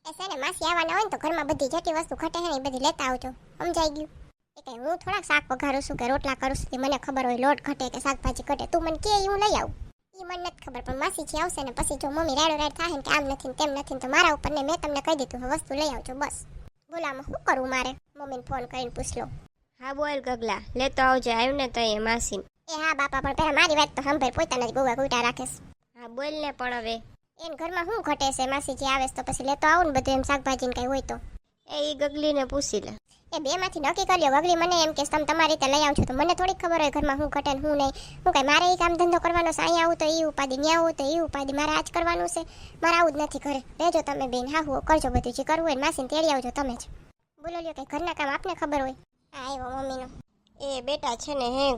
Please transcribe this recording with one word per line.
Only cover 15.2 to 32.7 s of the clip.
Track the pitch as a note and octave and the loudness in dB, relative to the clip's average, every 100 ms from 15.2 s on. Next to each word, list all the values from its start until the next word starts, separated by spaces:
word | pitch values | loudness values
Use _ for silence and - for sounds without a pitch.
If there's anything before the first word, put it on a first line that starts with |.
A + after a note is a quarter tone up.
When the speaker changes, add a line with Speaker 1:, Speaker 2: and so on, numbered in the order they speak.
| B3+ B3 | -2 -6
Speaker 1:
હવે | B3+ D#4 | -4 -4
વસ્તુ | - | -2
લઈ | C#4 D4+ | -2 -2
આવજો | B3+ - | -2 -8
બસ. | C4 D4 - - - - - _ | -6 -6 -6 -14 -16 -16 -20 _
બોલો | E4 D4+ | -6 -6
આમાં | C4+ | -6
શું | C#4+ E5+ | -8 -4
કરવું | - C4 C4 | 0 0 0
મારે? | B3+ B3+ C4 - C#4+ | -2 -2 -8 -16 -16
મમ્મીને | C#4 B3+ | -10 -10
ફોન | A#3+ C4+ B3 | -6 -8 -6
કરીને | C4 A#3+ | -8 -6
પૂછ | A#3+ B3+ - | -6 -6 -6
લો. | - - - _ _ _ | -8 -10 -16 _ _ _
Speaker 2:
હા | B3+ | -8
બોલ | C#4 D4 C#4+ | -4 -2 -2
ગગલા, | B3+ B3 A3+ G3+ - | -4 -4 -2 -4 -4
લેતો | B3 C4+ C4+ | -2 0 4
આવજે, | C4 C4 A#3+ | 4 4 2
આવ્યું | A3+ B3+ C#4+ | 2 2 0
ને | B3+ | -2
તો | A#3 | 0
એ | A3+ G#3 | 0 2
માસીને. | A3 A#3 - G3 - _ - | 0 0 -2 -6 -8 _ -10
Speaker 1:
એ | D#4 | -2
હા | D#4+ | 0
બાપા, | C#4 C#4 C4+ | 0 0 0
પણ | C#4 | -2
પહેલા | C#4 D#4 | 2 4
મારી | C#4+ E4+ D4+ | 6 6 6
વાત | D4 | 4
તો | - | 2
સાંભળ, | C#4 D4 A#3+ | 0 2 2
પોતાના | - D#4+ B3+ B3 | 0 0 0 0
જ | |
ગોગા | C4 C4 | 2 2
ગોઈટા | A#3 C4+ B3 | 2 2 4
રાખેશ. | A#3+ B3+ B3+ - - - _ | 4 2 -6 -10 -16 -20 _
Speaker 2:
હા | A#3+ A#3 | -20 -12
બોલ | A#3 D4 D4+ | -6 -4 -4
ને | D4 | -4
પણ | C4+ B3 | -4 -4
હવે. | A#3+ A3+ A3+ - - _ - | -4 -4 -6 -8 -20 _ -14
Speaker 1:
એન | E4 C#4+ | -12 -8
ઘરમાં | E4 F4+ E4+ | -4 -4 -2
શું | A4 | -2
ઘટે | D#4 D4 C#4 | -2 0 0
છે? | - C4 | 0 0
માસી | C#4 C#4+ | -2 -2
જે | B3+ C4+ | -2 0
આવે | C4+ C4 | 2 0
છે | |
તો | - | -4
પછી | B3+ C4 | -6 -2
લેતો | C4 D4 D#4 | -2 2 6
આવું | E4+ E4 | 6 6
ને | C4 | 2
બધું | C4 | 2
એમ | C4+ | 2
શાકભાજી | C4 C#4+ C4+ C4 B3+ | 2 0 0 0 -2
ને | |
કાંઈ | A#3+ B3 | -2 -2
હોય | C4+ | -2
તો. | - A#3 - - - _ - | -4 -8 -10 -16 -18 _ -10
Speaker 2:
એ | D4+ | -4
ઈ | D4 | -2
ગગલીને | C#4 C#4+ D4 D4+ C#4+ | 0 -2 2 2 2
પૂછી | B3+ F#3+ - | 0 -2 -2